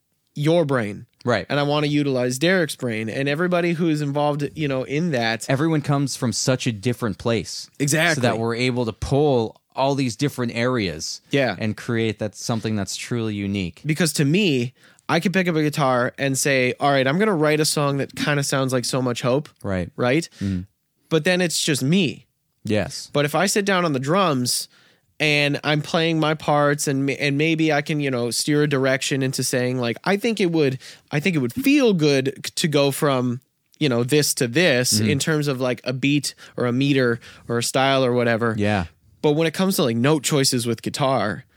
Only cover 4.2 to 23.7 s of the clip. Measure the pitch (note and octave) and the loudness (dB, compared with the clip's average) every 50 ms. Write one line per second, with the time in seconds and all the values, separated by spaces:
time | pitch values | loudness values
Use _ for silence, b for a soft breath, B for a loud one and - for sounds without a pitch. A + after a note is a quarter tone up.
4.2 | D3 D3 D3 D3+ C#3+ - - - D#3 C#3 C3+ C3 B2 F2+ C3+ D3+ F3 F3 C#3 A#2+ | 0 0 0 -2 -4 -6 -6 -4 -4 -2 -2 -4 -4 -4 -2 -2 -2 0 0 0
5.2 | A2+ A2+ A2+ A2+ - - C3+ C3 D#3+ E3 D#3+ D3+ C#3+ - C#3+ C#3+ C#3+ B2+ - - | 0 0 -2 -2 -2 -2 0 0 2 2 0 0 0 0 0 0 0 -2 -4 -2
6.2 | C3+ A#2+ G#2 - - C#3 B2+ B2 - B2+ A2+ G2 G2 B2 A#2+ - B2 A2 F2+ - | -2 -2 -2 0 0 0 0 0 0 -2 -4 -2 -2 -4 -2 -2 -4 -6 -4 -4
7.2 | - A#2 A#2 G#2 D#2+ - - - - - _ - C#3 C#3 D#3 D#3 E3 E3+ D#3 C#3 | -2 -2 -2 -2 -2 -6 -10 -12 -14 -12 _ -4 -2 0 0 2 2 2 2 2
8.2 | B2 A#2 A2 A2+ A2+ A#2 A#2 A#2 B2 B2+ A#2+ B2 A#2+ A2 G2+ - - - C#3 C#3 | 2 0 0 0 -2 -2 -2 0 0 0 0 0 -2 -4 -4 -6 -4 0 2 2
9.2 | D#3 D3 C3+ A#2+ A2+ G#2+ - _ _ _ - B2+ C3 C#3 C#3 C3 C#3 B2 A2 - | 4 4 4 2 0 -2 -6 _ _ _ -4 -2 0 0 0 0 -2 -2 -2 -2
10.2 | C#3+ C#3+ - - B2 A#2 - A#2 A#2+ B2+ B2+ A#2+ G2+ E2+ D2+ E2 - - - - | -2 -2 -2 -2 -4 -4 -2 -2 0 0 0 0 -2 -2 -4 -6 -8 -10 -10 -12
11.2 | _ - - C#3 C3 A2+ F#2 E2+ A2+ G#2+ G#2+ - - - A#2 A2+ A2+ A2 G#2 - | _ -2 0 0 2 0 0 -2 -4 -4 -4 -4 -6 -4 -2 0 0 -2 -2 -4
12.2 | A2 G2+ - - - - A#2+ A2 - A2 A2 G#2 F#2+ - - - - - B2+ A#2 | -6 -8 -8 -8 -6 -4 -4 -2 -2 -2 -2 -2 -4 -4 -8 -8 -8 -6 -4 -4
13.2 | A2+ A2 G#2+ G2+ G2+ G2 G2+ G2+ F2+ E2+ - - - D3 D#3 D3+ F3+ D3 - - | -4 -4 -4 -4 -4 -2 -2 -2 -4 -4 -8 -6 -4 -4 -2 0 0 0 0 0
14.2 | D3 C#3 D#3 G#3 A3 E3+ C#3 B2 A#2+ B2 - b b b b b b - C#3+ E3+ | 0 2 2 2 2 2 0 0 -2 -4 -8 b b b b b b -2 -2 0
15.2 | - G3+ E3 F#3+ F3+ F3+ D#3+ D#3+ D3+ D3+ C#3+ D#3 C#3+ C3 B2+ A#2+ B2 C3 - - | 0 0 0 0 0 0 0 0 0 0 0 0 0 2 2 2 0 -2 -2 -4
16.2 | C#3 C#3 C3+ B2+ - D3 C3+ C3 B2+ B2 - - C#3+ C#3+ C#3 C3+ B2+ C3+ D3 F#3 | -2 -2 -2 0 0 2 2 2 2 0 0 0 2 2 4 4 4 2 2 2
17.2 | G#3+ A3 G3 D3+ D3+ D3+ D3+ D3+ D3 - - D#3 D3 C#3 C#3 C#3 B2 - - - | 2 2 2 2 2 2 2 2 2 0 0 0 0 0 0 -2 -4 -6 -6 -4
18.2 | - D#3 D3 C#3+ C#3 - D3 C3+ C3+ B2+ C3 B2+ A#2+ - - C3 B2+ B2 A#2+ - | -2 0 0 0 0 0 0 0 0 0 0 -2 -2 -2 -2 -2 -2 -2 -2 -2
19.2 | - B2 B2+ D3+ D3+ - - _ - G2+ F#2+ F#2 F2 - - - B2+ A#2+ C3+ D#3+ | 0 0 0 0 -2 -6 -12 _ -6 -4 -4 -4 -4 -4 -4 -2 0 2 2 0
20.2 | - - B B G2 G2 F#2+ F2 F#2 - _ _ _ _ _ _ _ - D#3+ D#3+ | 0 -4 B B -4 -4 -4 -4 -6 -10 _ _ _ _ _ _ _ -2 0 0
21.2 | D3+ F#3 F3+ F3+ F3+ E3 - - - E3 C#3+ B2 C3 C#3 F3 G3+ F3 A#2+ F2+ - | 2 2 2 2 0 0 -2 -2 0 0 0 0 2 2 2 2 2 0 -2 -6
22.2 | - _ _ _ _ _ _ _ - A2 G#2+ G#2 F2 - - - - - - D3 | -14 _ _ _ _ _ _ _ -4 -2 -2 0 -2 -2 -6 -12 -10 -4 -2 0
23.2 | C#3+ C#3+ D3+ D#3 F#3 G3+ - G#3+ G3 G3+ | 0 0 0 0 0 0 0 0 0 2